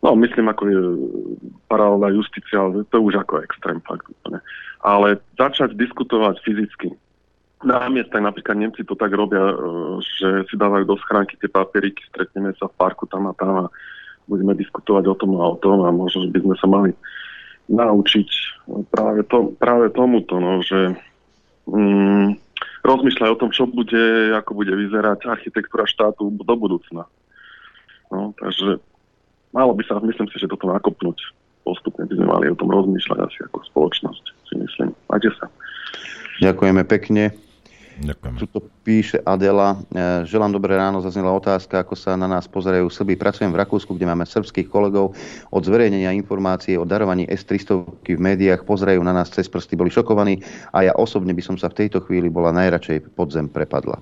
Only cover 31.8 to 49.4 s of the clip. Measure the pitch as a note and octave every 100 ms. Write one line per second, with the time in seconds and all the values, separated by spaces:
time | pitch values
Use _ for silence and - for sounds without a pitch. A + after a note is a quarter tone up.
31.8 | - - - - - E2+ D2 E2+ F2+ G2
32.8 | F#2+ F#2+ - - - - - - - -
33.8 | D#2 - - - - - - - - -
34.8 | - - _ G#2 G#2 - - _ - -
35.8 | - - - - - - F#2+ F#2 G2 F#2+
36.8 | F2+ G#2+ - G#2+ G#2 G#2+ _ _ _ _
37.8 | - - D2 - - B1 A2 G#2 - _
38.8 | - A2 G#2 - - F#2+ G2 G2+ G2 G2
39.8 | - F2 F2+ F2+ E2 G#2+ G#2 G2+ G2 F#2+
40.8 | F#2+ G2 F#2 F#2 F#2 F#2+ G2 F#2+ - F#2
41.8 | F2+ F#2 - F#2 F#2 F#2 F2 - F#2 F#2
42.8 | F2+ - G2 F#2 G2 - G#2 F2 G2 G#2
43.8 | - F2+ F2+ E2+ E2+ - G2+ - F2+ G2+
44.8 | G2+ G2 G2 G2 - - - G2 F2 A2
45.8 | A2+ G2 F#2 G2 G2 F#2+ G2 F#2 - F2+
46.8 | E2+ G2+ G#2 F#2 F2+ F#2 - G2+ - G2
47.8 | F2 - - E2+ F#2 F#2+ F#2+ F2+ - G2+
48.8 | F#2+ F#2 F2 F2+ F2 -